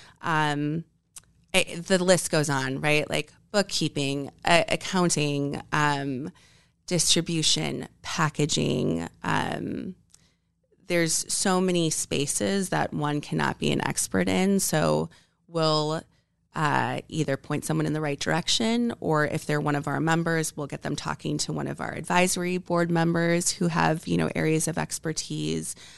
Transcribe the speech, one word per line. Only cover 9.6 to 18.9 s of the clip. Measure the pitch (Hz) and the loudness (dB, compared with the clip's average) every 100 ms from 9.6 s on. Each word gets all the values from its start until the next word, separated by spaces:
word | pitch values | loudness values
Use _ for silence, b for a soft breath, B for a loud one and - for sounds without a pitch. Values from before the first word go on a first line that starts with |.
| - - - 185 _ - b b _ _ _ _ - | -6 -8 -10 -12 _ -20 b b _ _ _ _ -2
there's | 175 160 - - | 0 2 0 -2
so | - 202 185 | -2 2 2
many | 185 175 160 | 4 2 2
spaces | - - 156 143 - 202 196 180 | 0 -2 -2 0 0 0 0 0
that | 156 156 | 0 0
one | 160 147 147 | -2 -2 -2
cannot | - 156 139 - | -2 -2 -2 0
be | 151 | 0
an | 139 - | 0 -2
expert | - - 190 185 | -2 -2 0 0
in. | 185 190 196 | 2 2 2
So | - 156 156 151 165 b b b _ | 2 0 2 0 -2 b b b _
we'll | 165 156 156 151 160 - _ _ _ _ 156 | 0 2 2 0 -4 -8 _ _ _ _ -4
uh, | 147 131 120 131 - | 0 2 0 -4 -6
either | 160 143 139 | -4 -2 -2
point | - 147 | -2 -4
someone | - 156 156 | -2 -2 0
in | |
the | 151 | -2
right | 151 143 | -2 -4
direction, | - 160 - - 220 240 233 | -2 -2 0 0 2 0 0